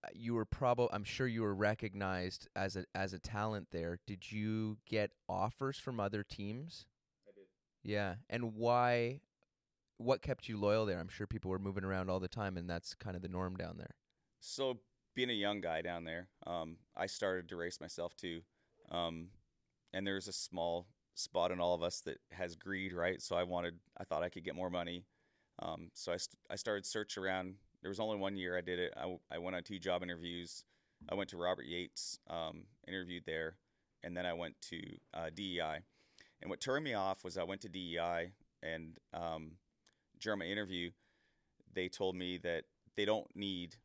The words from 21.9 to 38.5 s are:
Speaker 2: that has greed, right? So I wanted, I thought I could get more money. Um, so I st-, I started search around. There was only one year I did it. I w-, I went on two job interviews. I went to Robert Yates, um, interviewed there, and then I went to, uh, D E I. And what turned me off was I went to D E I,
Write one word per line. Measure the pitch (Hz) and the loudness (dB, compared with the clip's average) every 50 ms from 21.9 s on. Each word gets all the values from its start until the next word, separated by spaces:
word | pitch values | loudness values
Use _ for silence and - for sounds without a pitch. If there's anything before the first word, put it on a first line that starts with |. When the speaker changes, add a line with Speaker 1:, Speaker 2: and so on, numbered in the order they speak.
| - - | 0 -2
Speaker 2:
that | - 82 - - _ _ | -4 -6 -8 -8 _ _
has | - 90 92 87 85 | -6 -4 -4 -4 -4
greed, | 80 - 95 98 95 95 95 | -8 -6 -4 -2 -2 -2 -2
right? | 90 87 85 90 92 - | 0 2 2 2 2 0
So | - - 87 | -2 0 2
I | 85 90 | 2 2
wanted, | 90 90 87 87 85 85 87 _ _ _ | 2 2 0 0 0 -4 -6 _ _ _
I | - 98 | -12 -6
thought | - 80 78 87 | -2 0 0 0
I | 90 | 0
could | - 92 82 | -2 -4 -6
get | 87 69 | -4 -4
more | 85 92 90 | -2 -2 0
money. | 87 90 87 85 87 90 98 _ _ _ _ _ _ _ _ _ _ - | 0 -2 -2 -2 -6 -8 -10 _ _ _ _ _ _ _ _ _ _ -8
Um, | - - 80 78 85 82 _ | -6 -6 -6 -6 -10 -12 _
so | - - 90 | -6 -2 -2
I | 87 | 0
st-, | 90 - - - _ _ _ | 0 -2 -6 -8 _ _ _
I | - | -6
started | - - 113 104 101 98 | -4 0 0 0 0 0
search | - - 113 107 - - | -2 -2 -2 -2 -2 -4
around. | 101 92 95 92 92 90 92 95 101 - _ _ _ | -2 0 2 2 0 0 -4 -8 -12 -18 _ _ _
There | - 92 | -6 -6
was | 98 95 | -2 0
only | 110 110 107 | 0 0 0
one | 101 95 98 101 | 0 0 0 0
year | 95 90 90 90 90 | 0 0 0 0 0
I | |
did | 87 87 90 87 | 0 0 0 2
it. | 90 - - | 0 0 0
I | - | -2
w-, | 65 92 90 - _ _ | -4 -4 -4 -6 _ _
I | - 82 | -6 -4
went | 85 92 92 | -4 -2 -2
on | 90 | -4
two | 85 - 101 92 | -4 -6 -10 -4
job | 85 95 90 87 | 2 2 2 2
interviews. | 92 90 87 80 85 87 87 87 87 85 - - - _ _ _ _ _ _ _ - - | 2 -2 -6 -6 -6 -6 -6 -6 -6 -8 -10 -12 -14 _ _ _ _ _ _ _ -4 -2
I | - | 0
went | 98 98 - | 0 0 -2
to | - | -2
Robert | 85 87 90 92 - 58 | 0 2 2 2 2 -2
Yates, | 65 85 87 90 - _ - - - - - _ - | -4 -4 -4 -4 -4 _ -6 -6 -6 -8 -10 _ -6
um, | 82 85 82 80 80 82 - 95 _ _ - - | -4 -4 -4 -4 -6 -10 -16 -18 _ _ -12 -8
interviewed | 92 95 90 87 87 87 - | -6 -6 -6 -6 -8 -8 -4
there, | - 80 80 80 80 82 _ _ _ _ _ _ _ _ _ | -2 -2 -2 -2 -4 -6 _ _ _ _ _ _ _ _ _
and | - 85 87 | -10 -6 -4
then | 87 90 | -2 0
I | 90 | 0
went | 85 85 87 80 - _ | 0 -2 -4 -6 -8 _
to, | - - 87 85 - - - - _ _ - | -10 -8 -8 -8 -8 -10 -12 -16 _ _ -8
uh, | 80 82 80 | -6 -6 -6
D | 80 92 101 95 87 85 | -6 -6 -6 -2 0 0
E | |
I. | 82 78 76 78 90 _ _ _ _ _ _ - - - _ _ | 0 0 -2 -4 -6 _ _ _ _ _ _ -20 -20 -20 _ _
And | - 90 | -6 -6
what | 92 - | -6 -4
turned | - 135 131 143 156 | 0 0 0 0 0
me | 143 117 | 0 0
off | 101 95 95 95 - | 2 2 2 0 -2
was | - 92 85 95 | -4 -6 -2 -2
I | 85 | -2
went | 87 98 98 | -2 -2 -6
to | - 101 | -6 -8
D | 85 95 90 85 82 | -8 -6 -6 -2 0
E | 85 | 0
I, | 82 87 87 85 85 90 98 _ - _ | 2 2 2 0 0 -2 -6 _ -20 _